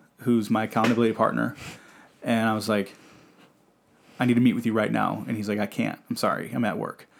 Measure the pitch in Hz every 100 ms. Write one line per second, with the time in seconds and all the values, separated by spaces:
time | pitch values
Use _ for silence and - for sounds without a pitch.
0 | _ _ - 117 104 110 110 117 113 117
1 | 117 110 110 113 120 - - - - -
2 | - _ - 117 113 107 104 107 95 -
3 | - - - _ - _ _ _ _ _
4 | - - 123 120 123 117 113 110 107 110
5 | 98 - - 110 104 104 101 - 113 -
6 | - - 104 80 - 131 113 82 - -
7 | - _